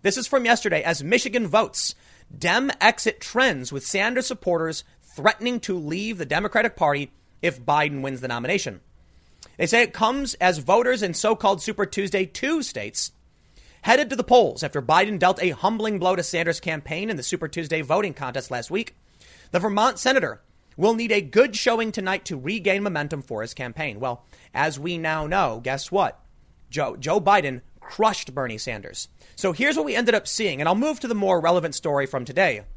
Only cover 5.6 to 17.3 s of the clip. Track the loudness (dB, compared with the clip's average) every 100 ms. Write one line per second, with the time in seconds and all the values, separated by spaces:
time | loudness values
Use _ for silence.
5.6 | -4 -4 -4 -4 -6 -6 -4 -2 0 0
6.6 | 0 2 0 0 -4 _ _ _ -4 -2
7.6 | 0 2 2 -2 -6 -6 -6 -4 -2 -2
8.6 | -4 -10 _ _ _ _ _ _ -20 -4
9.6 | 2 4 2 2 0 0 -6 0 2 2
10.6 | 4 4 4 0 -2 0 0 2 2 0
11.6 | -4 -4 -2 -2 -2 -2 -2 -4 -2 -2
12.6 | -4 -8 -8 -6 -8 _ _ _ _ -20
13.6 | -20 _ 4 4 4 -2 6 6 6 0
14.6 | -6 -4 4 4 4 4 2 4 -2 0
15.6 | 0 0 -2 0 0 0 -2 -2 -2 -2
16.6 | -4 -6 -6 -6 -6 -6 -4